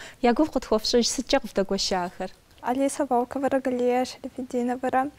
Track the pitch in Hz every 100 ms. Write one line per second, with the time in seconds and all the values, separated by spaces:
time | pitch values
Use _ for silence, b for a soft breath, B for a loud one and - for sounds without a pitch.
0 | B B 240 240 311 254 - 220 - 247
1 | 226 - - 277 220 - 190 196 - 190
2 | 175 - 190 - _ - - 254 277 -
3 | 285 240 254 269 269 269 254 247 247 247
4 | 254 - 262 - 254 247 240 247 262 262
5 | 277